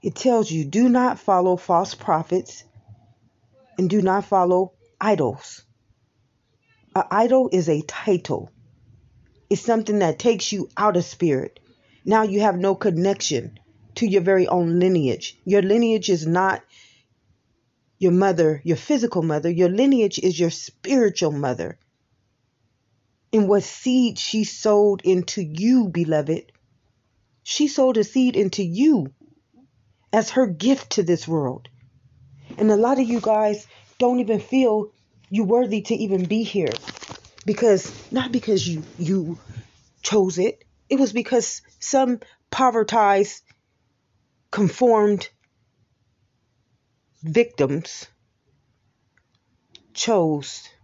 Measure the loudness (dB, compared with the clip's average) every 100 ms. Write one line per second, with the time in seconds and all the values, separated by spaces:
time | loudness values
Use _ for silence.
0 | -8 -2 0 0 0 -4 -2 2 2 4
1 | 0 -2 0 2 2 0 0 0 0 -8
2 | -2 -2 0 -4 -6 -20 -20 -20 _ -20
3 | _ _ _ _ _ _ _ -4 0 2
4 | 2 0 0 0 2 2 0 _ _ _
5 | -2 0 0 -4 -16 -20 _ _ _ _
6 | _ _ _ _ _ _ _ _ _ -4
7 | -2 0 2 2 2 0 0 -2 -4 -8
8 | -2 -2 -2 -8 -8 _ _ _ _ _
9 | _ _ _ _ _ -4 0 0 0 0
10 | 0 0 0 0 -2 -6 -8 -2 0 0
11 | -4 -4 0 0 -4 _ _ _ _ _
12 | 0 0 2 0 0 0 -2 0 -2 0
13 | -2 -2 -4 -6 -8 -18 _ _ _ -4
14 | 0 2 2 2 2 0 0 2 2 2
15 | 0 -4 -8 -14 0 0 2 2 2 0
16 | 0 -2 0 0 0 -2 _ _ _ _
17 | _ _ _ _ _ _ _ _ _ _
18 | 2 4 2 2 2 0 -2 -4 0 0
19 | 0 -2 -2 -2 -2 2 2 4 2 4
20 | 2 0 -2 0 -2 -2 -16 _ -2 2
21 | 2 2 -2 -2 -4 -4 -8 -10 _ _
22 | _ _ _ _ _ _ _ _ _ _
23 | _ _ _ 0 4 2 0 -8 0 2
24 | 0 -2 -6 -4 -4 -4 2 4 4 2
25 | 0 0 0 -6 -8 -2 2 2 2 -2
26 | 0 0 0 -4 -6 _ _ _ _ _
27 | _ _ _ _ -10 -2 -2 2 2 2
28 | 0 0 0 2 -2 -2 -6 2 2 2
29 | 0 _ _ _ _ _ _ _ _ _
30 | _ -2 0 0 0 0 0 0 -2 -4
31 | 0 -2 -2 -4 -4 -6 -16 _ _ _
32 | _ _ -20 -20 -20 -2 2 4 2 2
33 | 0 -2 0 2 0 -2 -10 -20 _ _
34 | 0 2 0 -2 0 2 2 2 -4 _
35 | _ _ _ -2 2 2 2 -2 -4 -4
36 | -2 -2 0 -2 -2 -2 -2 -4 -10 -18
37 | -18 -20 -20 -12 -6 0 2 2 0 -18
38 | -8 -6 -4 -4 -2 -2 -2 -6 -10 -10
39 | -4 -4 -4 -12 -14 -20 -20 _ _ _
40 | -2 0 0 0 -4 -4 _ _ _ 0
41 | 0 -2 0 -2 -2 -10 _ _ -2 0
42 | 0 -2 -8 _ _ 0 2 2 0 2
43 | 4 4 0 -4 _ _ _ _ _ _
44 | _ _ _ _ _ -2 -2 2 2 4
45 | 2 0 -6 _ _ _ _ _ _ _
46 | _ _ _ _ _ _ _ _ _ _
47 | _ _ -2 0 0 0 -2 -2 -8 -18
48 | -20 _ _ _ _ _ _ _ _ _
49 | _ _ _ _ _ _ _ -20 _ -8
50 | 0 2 2 -2 -8 -18 -20 _